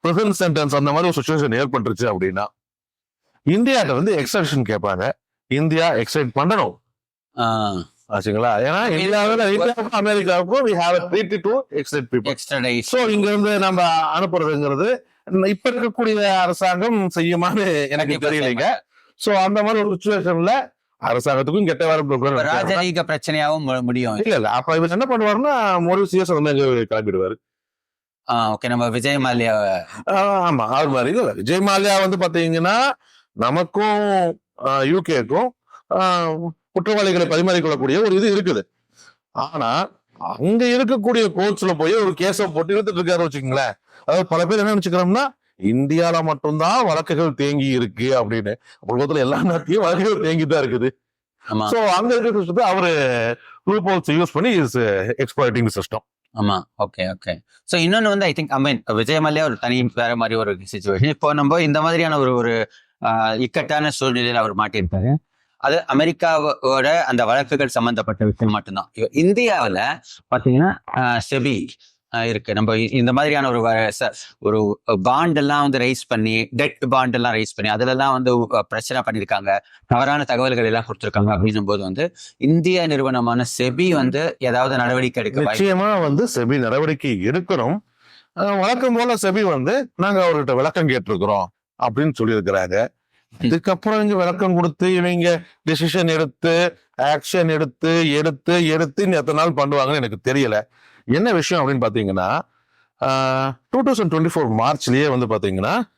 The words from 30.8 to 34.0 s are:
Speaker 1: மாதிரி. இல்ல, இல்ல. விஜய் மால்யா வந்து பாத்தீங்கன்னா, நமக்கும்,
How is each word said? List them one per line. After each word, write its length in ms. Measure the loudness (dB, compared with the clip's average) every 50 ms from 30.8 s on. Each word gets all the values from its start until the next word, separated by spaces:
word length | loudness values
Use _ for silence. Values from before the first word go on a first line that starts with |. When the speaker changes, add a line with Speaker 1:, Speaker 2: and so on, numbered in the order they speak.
| 0 0
Speaker 1:
மாதிரி. 200 | 0 0 0 0
இல்ல, 120 | 0 0
இல்ல. 120 | -2 -2 -4
விஜய் 260 | -4 -4 -2 0 0
மால்யா 500 | 2 2 2 2 2 2 2 2 2 0
வந்து 80 | 0
பாத்தீங்கன்னா, 760 | 0 -2 0 0 0 0 0 0 0 0 2 2 2 0 0 -2 -4 _ _ _ _ _ _ _
நமக்கும், 1080 | -2 -2 0 0 0 -2 -2 -2 -2 0 0 0 0